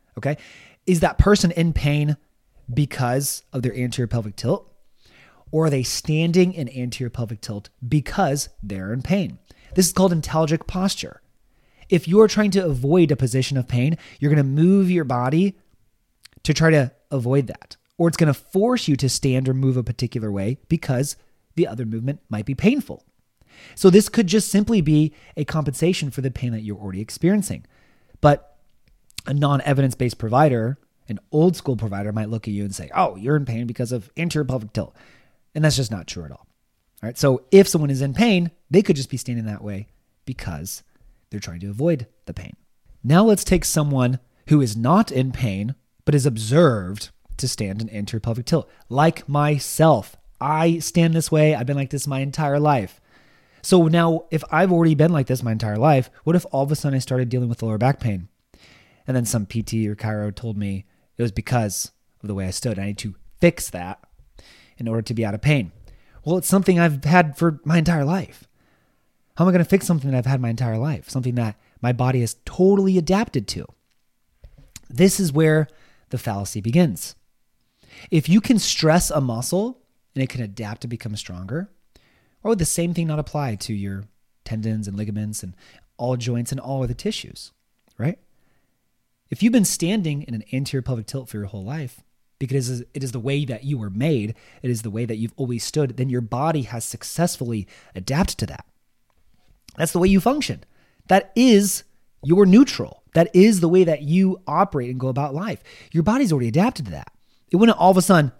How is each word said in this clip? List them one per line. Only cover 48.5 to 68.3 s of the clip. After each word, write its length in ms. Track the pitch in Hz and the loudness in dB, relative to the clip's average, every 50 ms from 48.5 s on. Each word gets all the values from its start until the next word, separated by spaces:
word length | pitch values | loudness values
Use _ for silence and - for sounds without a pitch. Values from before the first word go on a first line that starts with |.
| 170 151 - - _ _ _ - | -2 -2 -2 -4 _ _ _ -6
like 380 | 113 135 151 170 165 - - - | 0 2 2 2 2 0 -4 -4
myself. 880 | 143 147 147 151 151 135 - - - - 156 160 143 110 98 - - _ _ - - - | -2 0 2 2 0 -2 -4 -4 0 2 4 4 4 4 0 -6 -16 _ _ -20 -14 -8
I 400 | - 143 156 156 165 170 170 165 | -4 -4 -2 0 2 0 0 0
stand 340 | 156 - - 175 165 165 160 | -2 -2 0 2 2 2 2
this 180 | 165 151 - | 0 0 0
way. 240 | 160 156 151 151 156 | 2 4 4 4 2
I've 100 | 107 120 | 0 -2
been 100 | 127 143 139 | -4 -4 -4
like 120 | 139 - | -4 -4
this 180 | - 139 - 147 | -6 -6 -6 -4
my 120 | 135 135 | -4 -4
entire 400 | 135 139 131 - 160 143 139 147 | -4 -6 -4 -4 -2 0 0 2
life. 420 | 147 151 143 123 95 92 - _ _ _ _ _ _ _ _ _ _ _ _ _ | 2 2 2 0 0 -4 -10 _ _ _ _ _ _ _ _ _ _ _ _ _
So 260 | - - 190 180 165 160 | -2 2 4 4 6 6
now, 380 | 160 170 170 165 160 165 - - | 4 2 2 2 0 -2 -4 -4
if 140 | 165 156 - - | -6 -6 -4 -2
I've 200 | - 156 185 190 | 0 2 2 4
already 220 | 180 165 170 165 156 | 4 4 4 4 4
been 180 | 139 151 170 | 4 4 4
like 160 | 175 147 131 - | 2 2 0 0
this 140 | 127 120 | -2 -4
my 100 | 117 113 | -2 -4
entire 260 | 110 110 113 107 104 107 | -4 -4 -4 -4 -2 2
life, 340 | 123 156 147 131 123 - _ _ - | 4 4 4 4 2 -2 _ _ -2
what 120 | 151 170 | 0 0
if 100 | 180 - - | 0 0 0
all 120 | - 135 139 | -2 -2 -2
of 80 | 139 | 0
a 40 | 156 | -2
sudden 200 | - - 143 135 | -2 -2 -2 -2
I 40 | 131 | -2
started 300 | - - 131 127 127 120 | -2 -2 -2 -2 -2 -2
dealing 200 | 120 123 123 117 | -2 -2 -2 -2
with 140 | 117 - 117 | -4 -4 -4
lower 160 | 110 110 104 | -4 -2 2
back 200 | 117 131 143 - | 2 2 2 0
pain? 280 | - 117 101 92 87 - _ _ _ _ _ _ _ - _ _ _ _ _ _ _ - | -2 -4 -4 -4 -8 -12 _ _ _ _ _ _ _ -20 _ _ _ _ _ _ _ -4
And 80 | 131 | -2
then 100 | 127 117 | -2 -2
some 200 | 107 - 113 101 | -2 -2 -4 -4
P 160 | - - 113 | -4 -6 -8
T 260 | 104 - 117 113 110 104 | -6 -4 -4 -4 -4 -4
or 80 | 107 | -6
chiro 380 | - - 110 107 104 104 104 98 | -6 -6 -6 -6 -4 -6 -6 -8
told 240 | - - 117 104 104 | -8 -10 -10 -8 -6
me 280 | 104 98 98 92 - _ _ _ _ _ _ - | -6 -6 -8 -8 -10 _ _ _ _ _ _ -6
it 40 | |
was 100 | 120 113 | -4 -4
because 600 | - - 104 - 127 123 110 104 - - - - _ _ _ _ _ _ | -4 -6 -6 -2 -2 -2 -2 -2 -4 -6 -10 -12 _ _ _ _ _ _
of 60 | - 104 | -12 -10
the 60 | 101 | -8
way 140 | 98 95 92 | -6 -6 -6
I 40 | |
stood. 280 | 92 - - 123 107 95 | -6 -6 -6 -6 -6 -6
I 60 | 98 | -6
need 120 | 104 104 - | -8 -8 -8
to 160 | - 107 95 - - - - - | -10 -12 -12 -14 -20 -20 -6 2
fix 300 | - 170 - - - - | 2 2 2 0 -6 -10
that 340 | - 87 87 180 - - _ _ _ _ - _ _ - - - - - _ _ _ - | -10 -10 -10 -10 -12 -16 _ _ _ _ -20 _ _ -20 -20 -20 -20 -20 _ _ _ -10
in 100 | 120 113 | -6 -4
order 140 | 113 113 110 | -4 -4 -4
to 100 | - 120 | -4 -4
be 120 | 107 113 | -4 -2
out 80 | 101 101 | -4 -4
of 80 | 104 | -2
pain. 300 | - 143 151 139 101 82 - - - - - - _ _ - - - | 0 2 2 2 0 -4 -10 -18 -20 -20 -20 -20 _ _ -20 -10 -4
Well, 140 | 151 175 185 | -2 -2 -2
it's 100 | - - | 0 2
something 320 | 185 196 185 196 180 170 | 2 2 4 4 4 4
I've 240 | 170 165 147 135 - | 4 4 2 2 2
had 340 | 143 170 180 175 151 131 - | 4 4 4 4 4 2 0
for 240 | 170 170 151 139 - | 0 0 0 0 -2
my 140 | 147 170 170 | 0 0 2
entire 280 | 156 170 170 156 139 | 2 2 2 0 0
life. 420 | 143 175 196 151 - | 0 -2 -2 -4 -8